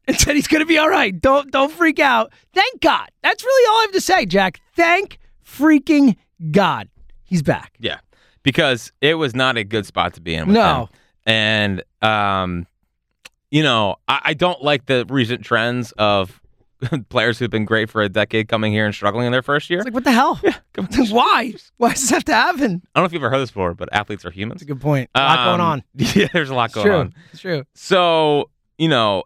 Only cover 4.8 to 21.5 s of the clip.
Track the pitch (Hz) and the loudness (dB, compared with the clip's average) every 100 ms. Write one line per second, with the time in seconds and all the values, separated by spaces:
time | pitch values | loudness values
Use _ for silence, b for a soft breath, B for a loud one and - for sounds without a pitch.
4.8 | 339 349 403 - - _ _ - 302 302 | 2 2 -2 -12 -20 _ _ 0 4 4
5.8 | 277 294 277 185 _ _ 160 160 180 127 | 4 4 4 2 _ _ -2 2 2 -2
6.8 | 98 _ - - - 180 151 120 - _ | -8 _ -20 -20 -6 -4 -2 -4 -6 _
7.8 | 113 78 _ _ _ _ 139 131 151 123 | -8 -8 _ _ _ _ -2 0 0 0
8.8 | - _ 143 165 147 117 131 120 101 110 | -6 _ 0 0 -2 -2 -2 -2 -4 -4
9.8 | 98 - 87 87 82 80 80 214 190 139 | -4 -4 -4 -4 -8 -6 2 2 2 0
10.8 | 113 _ _ _ - 110 107 107 104 92 | -6 _ _ _ -2 0 2 0 0 -2
11.8 | - _ 110 107 101 98 92 87 85 _ | -8 _ 0 0 0 -2 -2 -6 -10 _
12.8 | _ _ _ _ - _ _ 147 151 117 | _ _ _ _ -20 _ _ 0 2 2
13.8 | 101 - - 135 147 151 180 156 143 143 | 0 -4 -4 -2 -2 -2 -2 -2 -2 -2
14.8 | - 131 113 135 113 120 - 117 117 123 | 0 -2 0 -2 -2 -4 -2 0 0 -2
15.8 | 117 - 104 101 92 - _ _ _ _ | -6 -2 0 2 -2 -8 _ _ _ _
16.8 | 123 147 107 123 113 113 120 110 104 110 | -6 -6 -4 -2 0 -2 -4 -4 -2 -2
17.8 | 107 110 104 107 104 110 110 113 107 107 | -2 -2 -2 0 0 -2 -2 -2 0 0
18.8 | 107 101 101 107 123 127 123 147 - 175 | -2 -2 -4 -2 0 -2 0 -4 -2 -4
19.8 | 240 233 262 240 294 - 392 - _ - | -4 -4 0 2 2 0 -2 -4 _ -10
20.8 | 190 220 240 220 311 330 233 | -4 0 0 2 2 2 -2